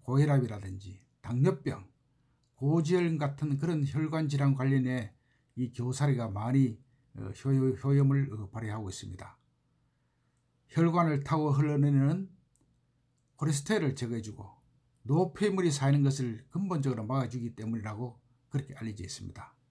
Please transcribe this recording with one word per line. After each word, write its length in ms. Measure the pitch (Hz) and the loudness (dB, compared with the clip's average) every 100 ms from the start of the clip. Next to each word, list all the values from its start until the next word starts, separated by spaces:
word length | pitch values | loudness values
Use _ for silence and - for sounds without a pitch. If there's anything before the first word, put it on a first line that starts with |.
고혈압이라든지 960 | - 135 151 135 113 101 95 98 95 92 _ _ | 0 2 4 2 0 -6 -10 -12 -14 -18 _ _
당뇨병, 680 | 104 123 175 180 135 104 - _ _ _ _ _ _ _ | -6 2 2 2 -4 -8 -12 _ _ _ _ _ _ _
고지혈 600 | 139 165 156 180 170 156 | 0 2 2 2 2 0
같은 400 | 143 143 139 139 | -4 -4 -2 0
그런 280 | 170 156 139 | 0 0 0
혈관 400 | 147 151 160 147 | -2 -2 -2 -2
질환 280 | 139 139 131 | 2 2 2
관련해 580 | 135 135 127 127 104 - _ _ _ - | 2 2 2 -2 -6 -12 _ _ _ -6
이 160 | 127 | -6
겨우살이가 580 | - 123 131 147 117 110 | -4 -4 0 0 0 -2
많이, 480 | 98 117 135 123 110 _ _ _ 107 | -4 2 4 4 0 _ _ _ -14
어, 140 | 101 | -12
효-, 460 | - 135 135 131 131 | -6 0 2 2 0
효험을, 560 | 139 139 139 139 139 | 2 4 4 4 0
어, 160 | 107 98 | -6 -10
발휘하고 400 | 110 107 110 98 | -8 -6 -6 -8
있습니다. 480 | - 95 90 - - _ _ _ _ _ _ _ _ _ _ _ _ _ | -10 -12 -14 -16 -18 _ _ _ _ _ _ _ _ _ _ _ _ _
혈관을 560 | 165 170 175 165 143 | 2 4 4 2 0
타고 280 | - 156 151 | 0 0 2
흘러내리는 760 | 139 147 143 143 139 139 180 190 - _ _ _ _ _ _ _ _ _ _ | 2 2 4 4 4 4 2 -4 -14 _ _ _ _ _ _ _ _ _ _
콜레스테롤을 580 | 156 143 - 214 143 135 | -2 -2 0 0 0 -2
제거해주고 500 | 117 117 104 95 101 - _ _ _ _ | -4 -6 -8 -12 -16 -20 _ _ _ _
노폐물이 680 | 113 156 185 - 208 190 175 | 0 2 2 0 0 2 2
쌓이는 320 | 143 135 143 | 2 4 4
것을 420 | 139 135 120 110 - | 4 2 -4 -6 -8
근본적으로 560 | 175 196 165 135 113 107 | -6 -2 -2 0 -2 -2
막아주기 500 | 135 120 127 113 107 | -2 -2 -6 -8 -8
때문이라고 640 | 110 113 107 104 123 - _ _ _ | -6 -6 -6 -8 -10 -12 _ _ _
그렇게 260 | 139 - - | -6 -6 -8
알려져 280 | 113 101 92 | -10 -8 -10
있습니다. 500 | - 92 - - _ _ | -10 -12 -14 -20 _ _